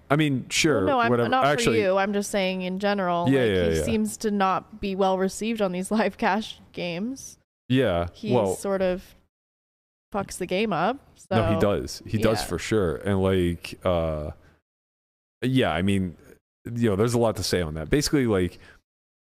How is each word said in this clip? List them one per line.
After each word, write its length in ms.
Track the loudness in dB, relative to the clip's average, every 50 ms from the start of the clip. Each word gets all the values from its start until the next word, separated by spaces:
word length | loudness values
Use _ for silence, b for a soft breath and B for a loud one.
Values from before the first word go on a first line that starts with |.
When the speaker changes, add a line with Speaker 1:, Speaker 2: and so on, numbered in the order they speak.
| _ 0
Speaker 1:
I 60 | 0
mean, 320 | 2 2 0 0 -2 -4 -4
sure, 360 | -2 0 2 2 4 4 4
Speaker 2:
Well, 100 | 2 2
no, 20 | 2
I'm 100 | 2 2
Speaker 1:
whatever. 180 | 2 2 2 2
Speaker 2:
not 160 | 2 4 4
Speaker 1:
Actually, 320 | 4 2 4 2 2 2
Speaker 2:
for 60 | 2 2
you. 140 | 2 2 2
I'm 140 | 2 0 0
just 180 | -2 -2 -2
saying 320 | -2 -2 0 0 -2 -4 -4
in 160 | -6 -4 -2
general, 500 | 0 0 0 0 0 0 0 0 2 2
Speaker 1:
Yeah, 120 | 2 4
Speaker 2:
like, 80 | 4 2
Speaker 1:
yeah, 180 | 2 2 2 2
Speaker 2:
he 60 | 2
Speaker 1:
yeah. 60 | 0 0
Speaker 2:
seems 340 | 0 0 -2 -2 -4 -6
to 140 | -6 -4 -2
not 500 | 0 0 0 0 0 -2 -4 -8 -14 -8
be 140 | -6 -4 0
well 240 | 0 2 2 2 0
received 420 | 0 -2 -2 -4 -4 -4 -2 -2
on 100 | -2 -2 -2
these 180 | -4 -4 -2
<laughs> 0 |
live 260 | 0 0 0 0 -2
cash 420 | -2 0 0 0 0 -4 -8 -12 -18 -20 -16
games. 680 | -12 -8 -8 -6 -6 -6 -6 -8 -10 -12 -16 -20 -20 _ _ _ _ _ _ 0
Speaker 1:
Yeah, 380 | 0 2 2 2 2 0 -2 -4 -8
Speaker 2:
He 200 | -10 -4 -2 0
Speaker 1:
well, 220 | 0 2 0 -2
Speaker 2:
sort 260 | -2 -4 -4 -2 0
of 220 | 0 -2 -2 -4 -8 -16 -20 _ _ _ _ _ _ _ _ _ _ _ _ _ _ _ _ _ _ _
fucks 260 | -8 -8 -6 -6 -8 -8
the 80 | -6
game 260 | -2 -2 -2 0 0 0
up, 240 | 0 0 0 -2 -4 -10 -20 -20 -16 -6 -2
Speaker 1:
no, 160 | 0 0 2
he 60 | 2 2
Speaker 2:
so, 40 | 2
Speaker 1:
does. 420 | 2 2 2 0 -4 -6 -10 -12 -8
He 120 | -4 -2 2
does 220 | 2 2 2 0
Speaker 2:
yeah. 40 | -2
Speaker 1:
for 140 | -4 -6 -4
sure. 380 | -2 0 0 2 2 0 -2
And, 260 | -2 -2 0 0 2 2
like, 560 | 2 2 2 2 0 -2 -4 -8 -14 -12 -4 -2
uh, 480 | 0 0 0 0 -2 -4 -6 -8 -10 -12 -16 b b b b b _ _ _ _ _ _ _ _ _ _ _ _ _ _ -6
yeah, 300 | -2 0 2 2 2 2
I 100 | 0 0
mean, 340 | 2 2 2 0 0 -4 -6 -12 -20 -20 -20 _ _ _ _ _ -12 -8
you 180 | -4 0 2 2
know, 60 | 2
there's 180 | 2 2 2 2
a 60 | 2
lot 160 | 2 0 0
to 60 | -2 -4
say 180 | -2 0 0
on 120 | -2 -2 -6
that. 140 | -6 -4 -2
Basically, 380 | 0 0 0 0 0 2 2
like, 320 | 2 2 2 0 0 -4 -10 B B B B _ _ _ _ _ _ _ _ _